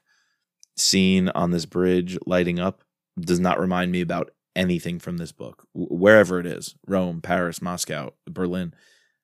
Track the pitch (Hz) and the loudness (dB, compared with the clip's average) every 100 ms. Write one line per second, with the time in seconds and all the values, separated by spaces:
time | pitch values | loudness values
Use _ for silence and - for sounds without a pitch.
0 | _ _ _ _ _ _ _ - - 95 | _ _ _ _ _ _ _ -4 2 4
1 | 92 95 92 - 87 87 78 90 90 90 | 4 4 2 0 0 -2 -2 0 2 2
2 | 87 92 - 90 87 87 92 - _ _ | 0 -8 -2 0 2 0 -4 -6 _ _
3 | _ - 85 87 90 - 92 90 90 90 | _ -8 -2 0 2 0 0 0 0 -2
4 | 87 87 - _ _ - 90 87 85 85 | -2 -4 -6 _ _ -4 -2 -2 -4 -8
5 | 90 87 82 - 58 - _ 85 87 85 | -8 -10 -10 -14 -18 -18 _ -10 -6 4
6 | 98 107 90 90 87 50 - - - 95 | 8 8 8 2 -4 -8 -12 -16 -4 -2
7 | 90 82 82 90 87 85 87 87 - 78 | -2 -6 -4 -2 -2 -6 -8 -8 -6 -8
8 | 71 - - 85 92 90 87 - _ _ | -10 -14 -14 -6 -4 -4 -8 -12 _ _
9 | _ _ | _ _